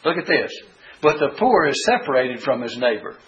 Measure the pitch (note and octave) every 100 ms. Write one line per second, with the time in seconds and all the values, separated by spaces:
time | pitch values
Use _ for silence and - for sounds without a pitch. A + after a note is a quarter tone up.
0 | E3 F3 - D#3 - - - _ - -
1 | D3+ D3+ C#3 - A#3 G#3 D3+ C#3 - B3
2 | - C3 B2+ A#2+ C#3 B2 A#2+ A#2+ B2 G#2+
3 | F#2 G2